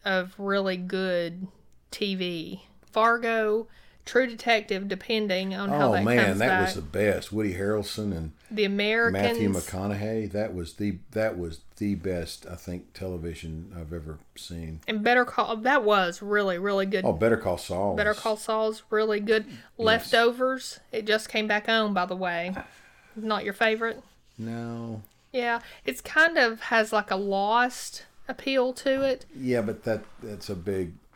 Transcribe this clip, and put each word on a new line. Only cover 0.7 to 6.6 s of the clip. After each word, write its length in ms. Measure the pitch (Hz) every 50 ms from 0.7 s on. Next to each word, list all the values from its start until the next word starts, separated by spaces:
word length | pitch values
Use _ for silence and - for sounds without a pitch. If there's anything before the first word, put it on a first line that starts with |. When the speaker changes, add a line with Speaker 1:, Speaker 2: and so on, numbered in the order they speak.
| 185
Speaker 1:
good 680 | 185 180 180 190 185 190 185 180 175 170 165 170 180 190 190 - - - - - - _ -
T 240 | - - 214 202 190
V. 480 | 185 185 180 175 165 160 - 185 190 - - - - - _
Fargo, 760 | - 220 220 233 233 240 240 226 226 226 220 214 214 226 226 - - - - - - - -
True 220 | - - 240 262
Detective, 600 | 240 226 226 - 240 233 214 214 - 196 190 202
depending 680 | 202 196 196 - - 226 220 214 202 185 185 190 196 190
on 160 | 196 - -
how 180 | 143 147 143 123
Speaker 2:
Oh, 40 |
Speaker 1:
that 120 | 104 - 101
Speaker 2:
man, 200 | 110 120 120 110
Speaker 1:
comes 140 | 101 95 98
Speaker 2:
that 100 | 113 135
Speaker 1:
back. 180 | 185 185